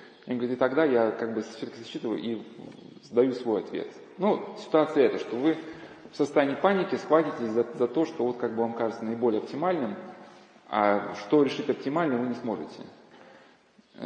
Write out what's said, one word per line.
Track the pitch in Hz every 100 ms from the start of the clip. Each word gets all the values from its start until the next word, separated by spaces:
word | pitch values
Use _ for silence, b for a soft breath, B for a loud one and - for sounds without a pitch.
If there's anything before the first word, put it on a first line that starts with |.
| B B -
И |
он | 123
говорит: | 123 127
"И |
тогда | 127 135
я | 156 120 113
как | 107 113 110
бы |
всё-таки | 107 - 123 117
засчитываю | 113 156 123 101
и | 113 110 - - - - - -
сдаю | - 117 131
свой | 120 120 101
ответ". | - 87 85 - - -
Ну, | 196 175 - -
ситуация | - 160 147 151 117
эта, | 98
что | - 117
вы | 147 156 - B B B B
в | -
состоянии | 143 151 139 131
паники | 190 196 175 127
схватитесь | - 156 151 113 117
за, | 110 117 -
за | 120
то, | 160 156
что | - 123
вот | 120
как | 117 110
бы |
вам | 113
кажется | 117 117 110 110
наиболее | 117 120 107
оптимальным, | - 135 175 175 113 101 - B B B B B -
а | 107 104 101 101 -
что | - 151
решить | 135 - 147
оптимально, | 123 139 151 165 120
вы | 123
не |
сможете. | 120 120 90 73 - - - - B B B B B _ _ _ -